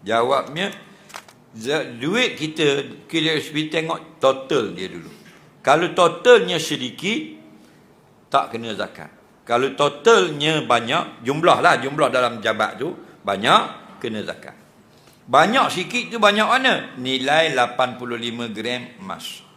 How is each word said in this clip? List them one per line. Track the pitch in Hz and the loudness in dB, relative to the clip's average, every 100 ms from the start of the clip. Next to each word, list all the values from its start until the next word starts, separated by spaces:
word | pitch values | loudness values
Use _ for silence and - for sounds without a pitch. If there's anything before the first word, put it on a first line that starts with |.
| 98 | 0
Jawabnya, | 113 123 139 - 151 202 - - - - - - _ _ 113 | 0 2 0 -2 -6 -8 -8 -20 -20 -20 -20 -20 _ _ -10
za-, | 113 151 123 117 | -4 -4 -4 -6
duit | 139 226 247 - | -4 0 -2 -4
kita | 156 156 147 139 131 - - | -8 0 2 2 -4 -14 -6
K | 160 | -2
W | 156 | 0
S | 156 - | -2 -4
P | 151 156 | -6 -4
tengok | 165 160 165 - - | -4 -4 -8 -10 0
total | 135 135 - 147 101 87 | 2 2 -2 -2 -2 -6
dia | 92 | -10
dulu. | 85 78 - - - - _ | -12 -16 -20 -20 -20 -20 _
Kalau | - 151 175 | 2 2 2
totalnya | - 170 - 240 240 180 170 | 2 2 4 6 6 6 -4
sedikit, | - 143 127 - 196 233 311 - - - - _ _ _ _ _ _ | -4 -6 -8 -6 -6 -4 -8 -16 -20 -20 -20 _ _ _ _ _ _
tak | 139 - | -2 -2
kena | 113 117 101 | -8 -8 -8
zakat. | 101 - 78 - _ _ | -8 -10 -20 -20 _ _
Kalau | - 117 135 | -2 0 0
totalnya | 135 143 - 226 226 180 147 151 156 | 0 -2 4 6 6 4 0 0 0
banyak, | 120 120 117 160 - - 120 | 2 0 2 -4 -4 -8 -4
jumlah | 147 170 120 | 2 4 6
lah, | 165 131 | 4 2
jumlah | 131 147 135 | -2 0 0
dalam | 127 120 117 | 2 0 0
jabat | 110 104 107 - | -4 0 -2 -2
tu | 147 - - - 98 | -8 -8 -18 -10 -4
banyak, | 98 117 202 - - - - | 0 4 4 2 -12 -20 -12
kena | 117 107 | -10 -8
zakat. | 85 - - - _ _ _ _ _ _ - | -10 -12 -16 -20 _ _ _ _ _ _ 2
Banyak | 135 180 262 180 | 4 4 2 0
sikit | 120 156 233 180 | -2 -4 -6 -6
tu | 226 | 2
banyak | 208 208 214 | 2 4 2
mana? | 254 262 185 - | 2 2 0 -4
Nilai | 131 127 131 135 156 165 131 | -8 -4 -2 2 2 2 2
lapan | 120 - 127 113 | 0 0 -2 -2
puluh | 123 | -8
lima | 117 117 117 117 | -6 -6 -8 -8
gram | 104 113 123 120 - | -6 -6 -6 -10 -16
emas. | 95 80 - - - | -12 -12 -12 -16 -20